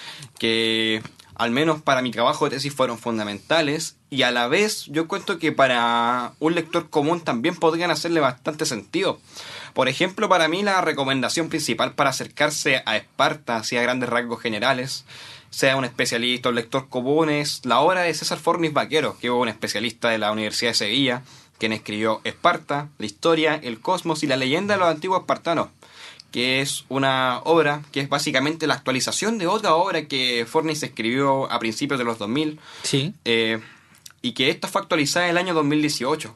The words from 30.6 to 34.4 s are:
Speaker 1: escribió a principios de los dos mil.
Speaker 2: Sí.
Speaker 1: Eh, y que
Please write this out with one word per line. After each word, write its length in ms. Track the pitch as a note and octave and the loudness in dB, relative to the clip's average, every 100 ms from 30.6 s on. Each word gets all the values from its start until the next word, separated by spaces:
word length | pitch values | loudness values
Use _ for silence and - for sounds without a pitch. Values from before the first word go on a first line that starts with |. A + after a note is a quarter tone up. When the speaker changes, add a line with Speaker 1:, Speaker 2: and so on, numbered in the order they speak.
| D#3+ D3+ | 0 -2
Speaker 1:
escribió 680 | B2+ - A2+ B2+ C#3 C3+ A#2+ | -6 -4 -2 2 2 2 0
a 80 | A#2 | -2
principios 380 | A2+ G#2+ C#3+ C#3 | -2 -2 -2 -2
de 60 | A#2+ | -2
los 120 | G#2+ | -2
dos 120 | G2+ | -2
mil. 300 | C3 D#3 D3+ - - | -2 -2 -6 -14 -10
Speaker 2:
Sí. 300 | - C#3 D3 - A#2+ | -2 0 -2 -4 0
Speaker 1:
Eh, 340 | A2+ A2 A2 A2 - _ _ - _ | 2 2 -2 -8 -20 _ _ -20 _
y 120 | B2 | -6
que 160 | - | 0